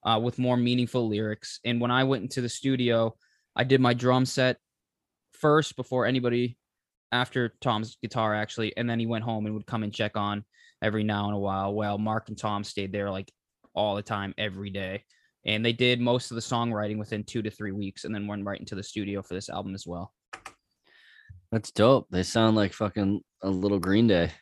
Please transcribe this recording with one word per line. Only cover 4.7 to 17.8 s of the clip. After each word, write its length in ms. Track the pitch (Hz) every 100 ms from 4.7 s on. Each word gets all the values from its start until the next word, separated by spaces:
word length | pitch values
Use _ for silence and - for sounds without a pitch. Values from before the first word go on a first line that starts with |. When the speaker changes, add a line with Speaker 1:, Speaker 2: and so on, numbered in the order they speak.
| _ _ _ _ _ _
Speaker 1:
first 420 | - 151 151 151 -
before 300 | 127 127 113
anybody, 520 | 131 123 120 123 120 _ _ _ _ _
after 380 | 120 123 131 117 _
Tom's 380 | 135 110 110 -
guitar, 320 | 113 120 110
actually. 420 | 107 107 - 110 -
And 120 | 120
then 100 | 117
he 60 | 113
went 200 | 113 117
home 200 | 110 107
and 80 | 107
would 100 | 104
come 160 | 113
and 100 | 107
check 220 | - 107 107
on 300 | 101 104 104 _ - _
every 220 | 107 107
now 220 | 107 104 104
and 100 | 104
a 40 |
while, 340 | 98 98 98
while 240 | 104 104 104
Mark 320 | 107 110 -
and 80 | 110
Tom 260 | 110 104
stayed 300 | 101 - 98
there, 160 | 101 101
like, 200 | 95 98 _ _ _ _
all 220 | - 104 101
the 60 |
time, 320 | 104 107 98 -
every 320 | 107 92 101
day." 340 | 98 95 98 _ _ _ _
And 220 | - 107 117
they 80 |
did 260 | 117 123 123
most 300 | 120 123 -
of 40 | 117
the 60 |
songwriting 560 | - 123 117 107 104 107
within 240 | 104 107 107
two 160 | 120
to 80 | 107
three 220 | - 107
weeks 340 | 98